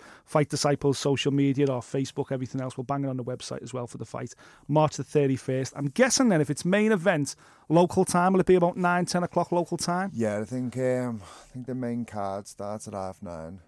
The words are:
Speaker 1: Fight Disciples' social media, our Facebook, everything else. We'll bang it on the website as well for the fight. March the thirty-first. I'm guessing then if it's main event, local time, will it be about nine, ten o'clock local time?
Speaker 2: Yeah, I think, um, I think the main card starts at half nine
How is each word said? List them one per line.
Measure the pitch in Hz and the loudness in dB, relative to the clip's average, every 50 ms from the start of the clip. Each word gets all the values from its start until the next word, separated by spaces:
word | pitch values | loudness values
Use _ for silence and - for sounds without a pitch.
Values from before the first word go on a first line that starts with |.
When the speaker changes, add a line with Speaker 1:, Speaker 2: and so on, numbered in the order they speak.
| - - - - _ | -16 -20 -20 -20 _
Speaker 1:
Fight | - - 151 151 - | -2 0 2 2 2
Disciples' | - 139 - 147 147 - - 143 131 | 0 0 0 0 0 2 2 0 0
social | - - 143 139 123 - 147 135 | 2 2 0 0 2 0 0 2
media, | 143 139 139 135 127 143 139 | 2 4 4 4 4 2 2
our | 131 123 | 0 -2
Facebook, | 113 - - 139 135 131 - - 139 - | -6 -6 -4 -4 -4 -4 -4 -6 -6 -4
everything | 139 131 131 123 - 135 | -4 -6 -6 -6 -6 -6
else. | 131 131 - | -6 -6 -6
We'll | - 127 | -8 -6
bang | 117 139 139 139 | -4 -4 -4 -2
it | 135 | -4
on | 131 | -4
the | 131 120 | -6 -6
website | 127 127 123 - - 127 127 - | -8 -8 -8 -8 -10 -10 -10 -10
as | 113 - | -10 -10
well | 127 120 117 | -8 -10 -10
for | - 123 | -10 -12
the | 117 | -12
fight. | - - 127 123 120 - - - - - - _ - | -10 -10 -10 -10 -10 -12 -16 -20 -20 -20 -14 _ 0
March | 143 156 156 143 - | 2 4 4 2 2
the | - 123 | -2 -6
thirty-first. | - - 151 143 135 135 123 - - 131 131 135 - - | -2 2 2 2 2 2 -2 -4 -4 -4 -4 -4 -6 -6
I'm | - 139 | -6 -6
guessing | 143 - - 247 262 - - 262 233 | -2 2 4 4 4 4 4 4 4
then | 190 156 | 4 4
if | 151 - | 2 0
it's | 147 - - | -2 -4 -2
main | 175 190 208 214 220 220 | 0 2 4 4 4 2
event, | 190 160 202 180 151 143 - - - - - - _ _ - | 2 2 2 2 2 0 -4 -6 -12 -16 -20 -20 _ _ 2
local | 156 170 185 175 - 185 185 | 4 4 4 4 4 2 2
time, | - - 180 175 185 190 | 2 4 2 4 4 4
will | 190 | 4
it | 180 | 6
be | - 185 | 6 6
about | 180 170 170 - | 6 6 4 2
nine, | - 180 175 175 180 180 | 2 0 2 2 2 0
ten | - - 180 175 | 0 -2 -2 -2
o'clock | 165 - 180 170 - | -2 0 -2 -2 0
local | 180 175 170 - 175 | 0 0 0 0 -4
time? | 170 - - 131 123 98 98 107 | -6 -4 -2 -2 -2 -2 -4 -2
Speaker 2:
Yeah, | 113 113 107 104 104 | -2 0 0 0 -2
I | 107 | -4
think, | 101 123 127 127 123 117 127 | -4 -6 -6 -6 -4 -4 -2
um, | 131 127 127 127 127 123 117 107 92 | 0 0 0 0 0 -2 -6 -8 -10
I | 87 - - - - - | -14 -20 -20 -20 -18 -16
think | 131 123 | -14 -10
the | - 127 | -8 -6
main | 127 127 120 120 120 117 | -6 -4 -4 -4 -4 -6
card | - - 107 98 98 95 101 101 | -6 -6 -6 -4 -4 -4 -6 -8
starts | - - - 101 104 107 107 - | -10 -14 -12 -10 -8 -8 -8 -10
at | 110 104 | -10 -8
half | 98 95 95 95 - - | -8 -8 -8 -10 -10 -12
nine | 90 85 82 80 80 92 95 - | -12 -10 -10 -10 -12 -14 -16 -18